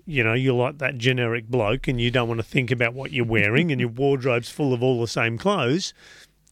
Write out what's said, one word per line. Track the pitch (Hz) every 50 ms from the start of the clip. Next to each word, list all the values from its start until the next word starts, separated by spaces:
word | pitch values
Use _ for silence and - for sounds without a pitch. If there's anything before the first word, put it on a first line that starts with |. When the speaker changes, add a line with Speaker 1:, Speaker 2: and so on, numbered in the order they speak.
| _
Speaker 1:
you | - 151 131 113
know, | 113 113
you're | 131 131 135 123
like | 123 123 139 143 147
that | 135 127 139 123
generic | 113 131 127 123 123 113 117 120 113 110
bloke | 123 123 104 101 120 131 - -
and | 131 120
you | 117 120
don't | 120 127 117 113
wanna | 117 117 110
think | - - 147 123 113 131
about | 117 123 117 123
what | 131 135 143 156
you're | 127 117
wearing | 110 113 107 101 104 117 147 175 170
and | 139 123
your | 123 120
Speaker 2:
<laughs> | 113 127 139
Speaker 1:
wardrobe's | 139 139 131 120 139 120 120 117 -
full | - - 151 135 127
of | 117 123
all | 131 131 117
the | 117 110
same | - 143 117 113 117 113
clothes, | - 196 208 180 127 120 147 190 - - - _ - - - - - - _ _ _ _